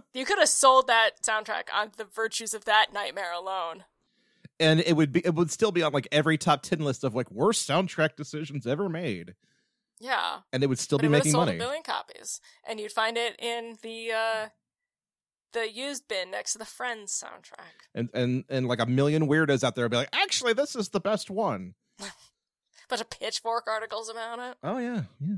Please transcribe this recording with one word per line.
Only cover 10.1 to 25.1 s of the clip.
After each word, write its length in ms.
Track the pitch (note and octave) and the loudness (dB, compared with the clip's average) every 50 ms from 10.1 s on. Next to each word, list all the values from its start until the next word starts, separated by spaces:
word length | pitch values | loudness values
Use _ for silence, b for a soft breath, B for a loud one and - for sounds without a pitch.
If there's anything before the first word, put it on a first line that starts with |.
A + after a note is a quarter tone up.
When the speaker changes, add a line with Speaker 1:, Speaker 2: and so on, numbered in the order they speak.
| B3 - F2 E2+ - - - _ - | -2 -2 -2 -2 -4 -8 -8 _ -2
Speaker 2:
And 100 | C3 C#3 | 0 0
it 40 | |
would 120 | C#3 B2+ - | 0 0 -2
still 180 | - - D3 | -2 0 0
Speaker 1:
But 40 | C3+ | 2
Speaker 2:
be 60 | D#3 | 4
Speaker 1:
it 20 | D3+ | 4
would 60 | D3 | 4
have 60 | D3 C#3+ | 4 4
Speaker 2:
making 60 | D3+ D3 | 4 4
Speaker 1:
sold 140 | D#3+ E3+ | 2 2
Speaker 2:
money. 100 | - - | 2 0
Speaker 1:
a 20 | - | -2
billion 240 | - B3+ C#4+ E4 D#4+ | -4 -6 -6 -6 -6
copies. 560 | - - - - - - - - - - b b b b b - | -6 -6 -6 -8 -12 -16 -16 -14 -12 -12 b b b b b -12
And 140 | - A3 G#3+ | -10 -10 -8
you'd 140 | G#3 G#3+ - | -10 -6 -4
find 240 | A3+ A3 A3+ A#3 | -2 -2 0 0
it 180 | A#3+ A#3 A3+ - | -2 -2 -4 -4
in 400 | - A3+ A#3+ A#3 A#3 A#3 A3+ A3+ - | -6 -6 -6 -4 -6 -6 -10 -12 -14
the, 300 | - A3+ A3+ A3+ A3+ A#3 A3 | -14 -12 -12 -8 -6 -4 -2
uh, 340 | A3 A3 A3+ A3 A3 G#3+ G#3+ _ _ _ _ _ _ _ _ _ _ _ _ _ _ _ _ _ _ _ _ | -2 -2 -2 -2 -4 -6 -8 _ _ _ _ _ _ _ _ _ _ _ _ _ _ _ _ _ _ _ _
the 180 | - A#3 A3+ A3+ | -6 -4 -4 -4
used 380 | G#3 A#3 C4+ C#4+ C#4+ - - | -6 -8 -8 -8 -8 -8 -8
bin 240 | - G#3+ F#3+ F3+ F#3 | -6 -6 -4 -4 -4
next 220 | F#3+ G#3 G#3+ - - | -6 -6 -6 -6 -8
to 40 | |
the 80 | G#3+ A3 | -8 -10
Friends 460 | - - - B3+ B3 A#3 A3 G3+ G3 | -14 -10 -8 -8 -8 -8 -8 -8 -8
soundtrack. 800 | - - - - - - E3 - - - F#3 E3+ - _ - _ - | -8 -8 -8 -10 -16 -18 -20 -20 -20 -20 -20 -20 -20 _ -20 _ -8
Speaker 2:
And, 160 | A2+ A#2+ A#2+ - | -6 -6 -4 -2
and, 320 | A#2+ B2 B2 B2 C3 - - | -2 0 0 -2 -2 -4 -4
and, 180 | C3+ C3 B2+ | -4 -2 0
like, 120 | B2 B2 A#2 | 0 0 0
a 60 | A#2 | 0
million 420 | A#2+ B2 C3+ C#3 D3 D3+ D#3+ D#3 | 2 4 4 4 4 4 2 4
weirdos 360 | C3+ D3 D#3+ D#3+ C#3+ C3+ A#2+ C3+ | 4 4 4 4 4 4 2 2
out 120 | A#2+ - | 0 0
there 80 | B2 A#2+ | 0 0
would 80 | A2+ | 0
be 60 | A#2+ | 0
like, 120 | A#2+ C#3 - - | 0 -2 0 0
"Actually, 400 | D4+ G4+ G4 - - B3+ A#3+ A3 | -2 0 0 0 0 0 2 2
this 200 | A#3+ D4 - - | 2 0 -2 -2
is 140 | B3 G3 - | -4 -4 -2
the 120 | - F#3+ | -2 -2
best 280 | - G3+ A3 - - - | 0 0 0 -2 -2 -4
one." 460 | F#3+ G#3 G#3+ E3+ A2+ F#2 F#2 F2+ G2 _ _ | -4 -2 -2 -2 -2 -4 -6 -12 -16 _ _
Speaker 1:
<laughs> 1040 | _ _ - - - - - - _ _ _ _ _ _ _ _ _ _ - - - | _ _ -14 -14 -14 -14 -16 -20 _ _ _ _ _ _ _ _ _ _ -18 -10 -6
Bunch 120 | B3+ A3 | -6 -6
of 80 | A3 - | -6 -8
Pitchfork 580 | - - - F3+ - - - A3+ A3+ A#3 A3+ | -10 -10 -8 -6 -6 -4 -4 -2 -2 -2 -2
articles 420 | A3 A3 G#3+ A3 - - A3 A3+ A3 | -4 -4 -4 -6 -8 -8 -10 -10 -10
about 300 | A3 A3+ A3+ A#3 A#3 A#3+ | -10 -10 -10 -10 -10 -10
it. 180 | B3 B3+ B3 - - | -10 -12 -12 -8 -6
Speaker 2:
Oh, 140 | D#3+ A3+ | -6 -4
yeah, 260 | C4 A#3+ A#3+ A#3+ G3+ C3 - | -4 -4 -4 -4 -4 -6 -6